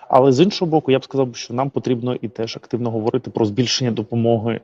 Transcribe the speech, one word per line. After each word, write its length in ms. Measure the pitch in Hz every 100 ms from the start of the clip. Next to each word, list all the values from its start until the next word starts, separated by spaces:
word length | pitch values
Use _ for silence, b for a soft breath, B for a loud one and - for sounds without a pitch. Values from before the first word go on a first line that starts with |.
| -
але 240 | 131 139
з 100 | 127
іншого 300 | 190 - 175
боку, 200 | 156 139
я 80 | 131
б 40 |
сказав, 320 | - 135 131 117
що 180 | -
нам 160 | 120 139
потрібно 460 | 127 127 123 123 123
і 120 | 110
теж 300 | - 113 -
активно 340 | - 113 120
говорити 400 | 113 110 127 113
про 140 | - 113
збільшення 460 | 104 120 - 127
допомоги 680 | 110 107 117 117 117 113 110